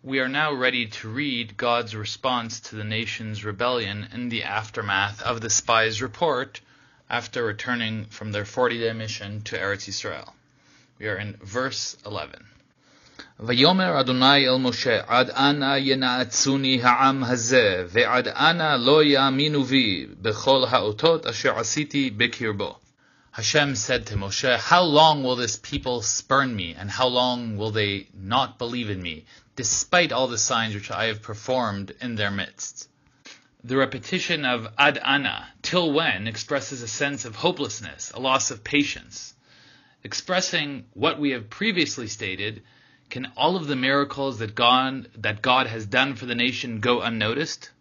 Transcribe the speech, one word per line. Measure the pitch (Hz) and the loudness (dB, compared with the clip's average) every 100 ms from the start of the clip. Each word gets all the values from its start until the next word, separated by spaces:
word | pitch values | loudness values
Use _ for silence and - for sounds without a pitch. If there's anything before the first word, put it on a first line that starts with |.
We | 131 135 | -2 -2
are | 131 | 0
now | 143 151 | 0 -2
ready | 135 127 123 | 0 0 0
to | 110 - 110 | -4 -8 -8
read | 117 147 120 110 101 | -6 -4 -4 -6 -4
God's | 123 120 110 | 0 0 0
response | 107 104 - 131 123 113 110 | -8 -8 -4 -2 -2 -4 -10
to | - | -10
the | 107 | -10
nation's | 107 110 113 - 110 107 | -4 -4 -4 -8 -8 -8
rebellion | 104 98 123 123 101 104 - | -8 -2 0 0 -2 -6 -10
in | 120 123 | -8 -4
the | 113 | -4
aftermath | 82 104 110 117 104 98 101 104 | -2 -4 -4 -6 0 0 0 -2
of | - 117 | -4 -4
the | 113 | -2
spies' | - - 113 113 110 | -2 4 4 4 0
report | 127 - 170 127 131 - _ _ _ _ _ | -6 -2 0 0 -4 -12 _ _ _ _ _
after | 117 113 131 | -6 -4 -4
returning | 113 104 127 120 110 110 | -2 -4 -4 -2 -2 -6
from | 107 - 107 | -8 -10 -6
their | 104 | -4
forty-day | 104 - 123 117 113 | -4 0 2 2 -2
mission | 113 107 107 101 107 | -2 -8 -8 -8 -10
to | 107 98 | -6 -4
Eretz | 95 101 - | -2 -4 -6
Yisrael. | 95 107 76 - _ _ _ _ _ _ _ | -8 -8 -10 -12 _ _ _ _ _ _ _
We | 107 | -6
are | 98 | -4
in | 104 101 | -6 -10
verse | 101 117 131 131 - - | -6 -4 -2 -4 -8 -10
eleven. | 104 101 73 - - _ _ _ _ _ _ - - - | -10 -8 -10 -14 -20 _ _ _ _ _ _ -20 -20 -10
"ויאמר | 113 123 147 190 185 151 | 0 6 6 6 4 2
אדוני | 127 127 131 143 131 | 2 4 6 8 6
אל | 131 | 4
משה, | 127 117 127 107 - | 2 0 2 2 4
עד | 120 127 | 4 4
אנה | 131 139 143 135 139 | 2 2 2 0 0
ינאצוני | 135 131 127 127 120 - 139 139 135 127 | 2 2 2 0 -2 0 2 2 2 4
העם | 123 123 135 135 | 4 6 4 4
הזה, | 120 127 113 127 104 92 87 | 0 -2 4 4 6 2 0
ועד | 104 113 123 120 | 2 4 2 0
אנה | - 151 170 156 135 | 2 2 4 0 2
לא | 123 156 | 4 6
יאמינו | 151 135 135 135 151 147 | 6 4 4 2 0 0
בי, | 123 135 113 87 58 - | 2 2 2 -2 -6 -4
בכל | 107 104 131 135 123 | -4 0 4 4 4
האותות | 123 104 107 160 160 | 2 0 2 2 2
אשר | 117 113 131 113 | -2 -2 -2 0
עשיתי | 113 - 147 143 131 | -2 -2 -2 -2 -2
בקרבו?" | 104 120 - 117 101 98 - _ _ _ _ _ | 0 -2 0 -4 -4 -6 -8 _ _ _ _ _
Hashem | - 107 151 143 | -6 0 2 2
said | 123 - 123 | -2 -2 -2
to | 110 107 | -2 -6
Moshe, | 98 - 131 120 | -4 -2 2 2
"How | - 175 | 4 6
long | 175 147 160 151 | 8 8 8 6
will | 127 123 | 0 0
this | 117 | -2
people | - - 143 131 120 | -4 -6 -6 -4 -2
spurn | 107 - - 135 131 | -2 -4 2 2 2
me, | 107 85 76 | -4 -6 -8
and | 101 | -8
how | 104 127 | 0 2
long | 123 127 123 117 | 4 2 0 -4
will | 104 110 | -4 -2
they | 107 104 98 - | 0 0 -2 -8
not | 95 95 123 123 - | -14 -2 0 0 -4
believe | 120 123 110 | -6 -4 -4
in | 95 | -6
me, | 87 78 - - _ | -6 -12 -16 -20 _
despite | - 123 - - 180 160 | -6 -2 -2 2 2 2
all | 123 131 | 0 0
the | 113 | 0
signs | - 120 110 | 0 0 -2
which | 104 104 | -6 -6
I | 101 | -4
have | 113 107 | -2 -4
performed | 113 110 - 127 113 101 98 - | -10 -10 -2 -2 0 -4 -8 -10
in | 123 | -8
their | 113 101 | -4 -2
midst?" | 98 85 - - - - _ _ _ - - _ _ | -2 -8 -10 -14 -14 -20 _ _ _ -20 -20 _ _
The | 117 131 | -2 0
repetition | 131 131 - 180 - 165 | 2 -2 -6 -4 -2 -2
of | 131 120 110 - | 0 -2 -4 0
"Ad | 147 131 | 0 0
ana," | - 143 120 52 - _ | 0 0 0 -6 -12 _
till | - 180 165 | -4 0 0
when, | 143 160 95 110 | 0 0 -2 -6
expresses | 104 - 139 - 131 | -8 -6 -6 -6 -10
a | 117 | -10
sense | - 143 143 | -4 -4 -4
of | 123 | -10
hopelessness, | 107 170 175 123 - 87 69 - | -2 -2 -2 -6 -6 -12 -12 -14
a | - | -4
loss | 131 131 - | 2 2 0
of | 117 | -6
patience. | - 147 147 - - - - _ _ - - - _ _ | 0 0 0 -4 -12 -16 -16 _ _ -20 -20 -20 _ _
Expressing | 104 - - 185 180 170 143 135 - | -10 -8 -2 0 0 -2 -4 -8 -14
what | 95 151 151 | 0 0 2
we | 147 | -2
have | 127 107 | -2 -8
previously | - 220 175 143 - 110 | -2 0 2 0 -2 -8
stated, | - 101 92 104 110 _ _ _ _ _ | -6 -6 -4 -6 -8 _ _ _ _ _
can | 123 127 | -10 -10
all | - 151 | 2 2
of | 185 | 2
the | 147 | -2
miracles | 135 131 139 139 139 135 113 | 0 2 2 0 -2 -4 -4
that | 110 | -6
God, | 110 120 127 131 135 - 113 | 2 6 6 2 -4 -12 -4
that | 107 107 | -4 0
God | 131 127 | 4 4
has | 123 113 101 | 2 -4 0
done | 127 135 | 2 2
for | 120 123 | -2 -4
the | |
nation | 120 123 117 123 110 | 0 0 -2 -6 -2
go | 123 120 | 2 2
unnoticed? | 110 113 107 123 160 - - _ | 0 -2 -2 -2 -4 -8 -16 _